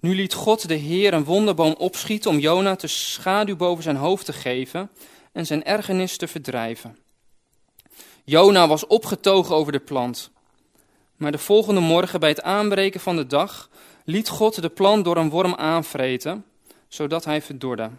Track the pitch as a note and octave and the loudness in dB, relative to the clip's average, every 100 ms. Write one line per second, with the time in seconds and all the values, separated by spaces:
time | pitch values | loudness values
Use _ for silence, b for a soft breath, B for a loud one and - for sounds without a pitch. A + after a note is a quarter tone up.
0 | E3+ F#3+ F#3+ - - A3 F#3 D#3 D3 F3 | 0 0 -2 -2 0 0 2 -4 -2 2
1 | G3+ E3+ D3 F#3 G#3+ E3 D#3+ D#3+ F#3 - | 2 2 2 2 2 2 2 2 -4 -4
2 | - G#3+ G#3+ D3+ D3 F3 G3 F#3+ D#3 - | -4 -2 0 2 4 2 2 0 -4 -6
3 | - - - G3 G#3 F#3 F3+ E3+ D#3+ C#3 | -6 -6 -2 0 0 -2 -2 -2 -2 -2
4 | D3 F#3+ - C#3+ - B2+ C3 E3 G3+ B | 0 -2 -4 -8 -4 -4 -4 -8 -12 B
5 | B B B - D#3+ D3+ - G#3 - F#3 | B B B -10 -4 -4 -2 -4 -2 -2
6 | F#3 - E3+ E3 C3 B2+ A2+ A2+ A#2+ A2+ | -2 -6 -8 -10 -8 -6 -6 -10 -16 -20
7 | _ _ _ _ _ _ _ _ _ B | _ _ _ _ _ _ _ _ _ B
8 | B B - D3+ G3 G3 E3 D3+ - A3 | B B 0 6 8 8 6 4 2 0
9 | - G3+ - G3 F3+ D#3+ D3+ C#3+ - C3+ | 2 -2 2 2 4 0 0 -4 -4 -4
10 | B2 A#2+ - _ _ _ _ _ _ _ | -4 -8 -14 _ _ _ _ _ _ _
11 | _ _ D3+ D3 - G3+ G#3 G3 E3 E3 | _ _ -6 -6 2 2 4 2 4 2
12 | F3+ F3+ D#3 C#3+ - G3 G#3 G3 G3 F#3+ | 2 0 0 0 -2 0 0 0 0 -2
13 | - F3 C3 C#3+ F#3+ - - b b b | -4 -4 0 0 -2 -6 -20 b b b
14 | - F3+ A3 - G#3+ A3 E3 - F#3+ G#3+ | -4 -4 -4 0 0 0 -8 2 4 4
15 | F3 E3+ D#3+ D#3 F3+ F3 D#3 E3 D#3 C#3+ | 2 2 0 0 -2 -2 0 -2 -2 -4
16 | C3 B2+ - E3 - _ b b b - | -4 -4 -6 -10 -14 _ b b b -8
17 | D3 D#3+ D#3+ D3+ D3 C3+ C3 A#2 A2+ | -6 -4 -4 -4 -6 -10 -8 -6 -8